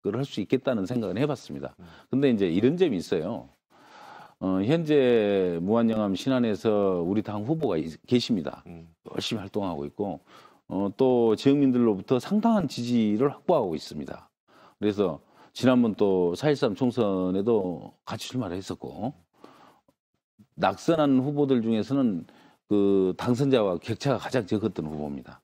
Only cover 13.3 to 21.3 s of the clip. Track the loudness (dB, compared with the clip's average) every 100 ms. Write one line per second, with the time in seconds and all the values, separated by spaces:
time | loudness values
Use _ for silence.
13.3 | -2 0 0 0 -6 -8 -12 -12 -14 -20
14.3 | _ _ _ -20 _ -2 0 -2 -2 _
15.3 | _ -20 0 4 6 4 2 2 4 2
16.3 | 0 0 0 0 0 -2 0 0 0 0
17.3 | 0 2 2 0 -8 -12 _ -12 -10 -8
18.3 | -6 -6 -8 -10 -12 -12 -8 -8 -10 _
19.3 | _ -20 -20 -20 _ _ _ _ _ _
20.3 | _ -20 -2 -2 0 -2 2 4 2 0